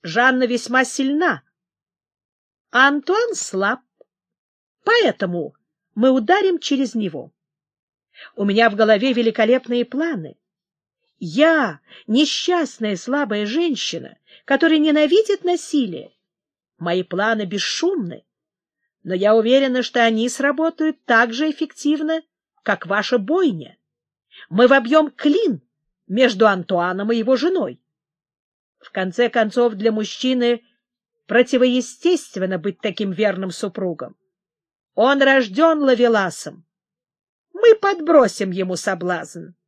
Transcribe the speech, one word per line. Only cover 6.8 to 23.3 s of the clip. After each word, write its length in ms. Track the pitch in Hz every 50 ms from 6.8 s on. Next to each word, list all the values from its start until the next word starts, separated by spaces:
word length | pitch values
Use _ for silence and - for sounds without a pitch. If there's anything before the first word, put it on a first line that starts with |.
| 269 233 -
него. 380 | 226 208 185 156 139 117 - _ _ _ _ _ _ _ _ _ _ _ _ _ _ _ _ _ - - - _
У 80 | - 202
меня 240 | 202 196 214 233 233
в 80 | 202
голове 380 | 202 220 214 220 202 220 269 247
великолепные 720 | 240 233 226 220 - 226 214 247 262 254 - 240 240 240
планы. 500 | 240 - 269 311 339 311 202 156 143 - _ _ _ _ _ _ _ _ _ _ _ _ _ _ _ _ _
Я 600 | - 170 156 226 302 330 330 311 262 196 151 147 _ _ - - _
несчастная 880 | - 214 254 311 294 - - - - 359 349 311 - - - 226 208 202
слабая 500 | 170 - - 254 285 294 208 214 208 214
женщина, 720 | 208 233 311 349 339 277 - - - - 165 - - - _ _ _ _ - _
которая 340 | - 277 277 330 330 320 311
ненавидит 640 | 294 311 294 302 302 285 320 415 440 - 403 370 -
насилие. 720 | 359 359 339 - - - 294 247 202 170 - - - _ _ _ _ _ _ _ _ _ _ _ _ _
Мои 260 | _ 165 175 170 185 175
планы 440 | _ 180 180 202 220 226 214 208
бесшумны, 800 | 180 180 202 - - - - - 349 392 339 208 170 - - _ _ _ _ _ _ _ _ _ _ _ _ _ _ _ _ _
но 100 | 160 185
я 200 | 185 196 208 220
уверена, 480 | 226 220 226 254 269 269 262 247 254 240
что 220 | - _ 247 233
они 240 | 226 226 220 226 247
сработают 720 | 247 - 269 277 285 269 320 330 330 - 311 311 - _ _
так 260 | - 247 226 240 233 226
же 180 | 240 302 311
эффективно, 720 | 294 - 320 294 - - - 294 302 285 311 311 320 320 311 _ _ _ _ _ _ _ _
как 220 | - 151 - -
ваша 300 | 170 196 208 202 - 254
бойня. 640 | 240 196 196